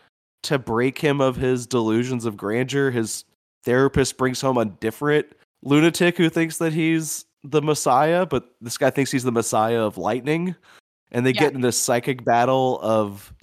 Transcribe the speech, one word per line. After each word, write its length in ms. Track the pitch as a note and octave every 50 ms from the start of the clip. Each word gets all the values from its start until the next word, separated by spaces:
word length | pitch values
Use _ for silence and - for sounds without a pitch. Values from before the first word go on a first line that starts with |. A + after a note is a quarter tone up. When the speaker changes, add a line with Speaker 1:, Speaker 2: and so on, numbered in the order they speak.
| _ _ _ _ _ _ _ _ -
Speaker 1:
to 160 | - D#3+ C#3
break 380 | B2 - A2+ A2+ B2 C3+ C3+ -
him 220 | - D3 C#3+ C#3+
of 140 | C#3 C3 B2+
his 300 | B2 C3 B2+ B2+ B2 A#2+
delusions 600 | - - B2 A2+ A2 A2 A2+ B2 B2+ C3 B2 A2
of 120 | A#2 G#2 G2
grandeur, 540 | - G2 G#2+ A#2 B2+ C3 C3 C#3+ C#3 C3+
his 320 | A#2+ B2 A2+ G#2 - - - _ _ _ _ _ _ _ -
therapist 540 | - A#2+ B2+ C3+ C#3 - D3 C3+ B2 - -
brings 240 | C3 C3 B2+ -
home 160 | - C3+ C3 B2
a 80 | A2+
different 640 | G#2+ F#2 - - A2 A2+ - D3 D3 D3 D3+ - - - _ _ _ _ _ -
lunatic 540 | B2+ C#3+ D3 D#3 E3+ E3 - F3+ F3 E3+ -
who 120 | F3 D#3+
thinks 280 | D#3+ E3+ E3 E3 D#3+ -
that 160 | E3+ E3 D#3
he's 520 | E3 D#3+ D#3+ E3 D#3+ D#3+ D3+ - - - _ _ _ -
the 180 | C#3+ C3 D#3
Messiah, 640 | C#3+ D#3 D3+ C#3+ - D3+ B2+ B2+ D3 D#3 E3+ F3 F#3
but 280 | E3 - B2 - _ _ _
this 160 | - A#2+ - -
guy 120 | C#3+ C3
thinks 220 | B2+ - C3+ -
he's 120 | - C3+ A#2+
the 80 | C3
Messiah 500 | A#2 A#2 A2+ - - A2+ G#2+ A2+ A#2 A#2
of 160 | A2+ G#2+ F#2+ -
lightning. 580 | E2+ G2 A2 B2+ A#2+ C#3 D3+ E3 F3 F#3 F3 - _ _ - - _ _ _ _ _ _
And 140 | - A#2+ B2
they 60 | C3
Speaker 2:
Yeah. 100 | C3 -
Speaker 1:
get 120 | D3+ C#3+ C3+
in 80 | C3+
this 160 | B2 B2 A2+ -
psychic 460 | - - B2 A#2+ B2 - C3+ B2 A#2
battle 540 | B2+ A#2 A#2 A#2+ B2+ C3 C3 C3 B2+ B2+ -
of 520 | D2 G#2+ A2+ A2 G#2+ G2+ G2+ G2 - - - -